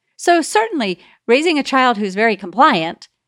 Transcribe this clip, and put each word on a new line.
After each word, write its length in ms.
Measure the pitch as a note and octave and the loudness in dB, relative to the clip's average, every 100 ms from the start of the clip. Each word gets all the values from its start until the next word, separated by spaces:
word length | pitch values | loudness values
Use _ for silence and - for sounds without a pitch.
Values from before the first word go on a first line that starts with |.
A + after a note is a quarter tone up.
| _ - | _ -4
So 240 | - E4+ | 0 2
certainly 580 | D#4 G#4+ A4+ E4 G#3+ F#3+ _ _ - | 2 -2 -2 -4 -4 -6 _ _ 0
raising 320 | B3+ F4 D4+ | 0 2 -2
a 40 | |
child 340 | C4+ C4+ B3+ G#3 | 0 0 2 0
who's 180 | G#3 F#3+ | -4 -2
very 200 | A3+ F#3+ | -2 -2
compliant 760 | F3+ F3 D4+ F#3+ D#3+ - - _ | -4 2 2 2 -4 -10 -20 _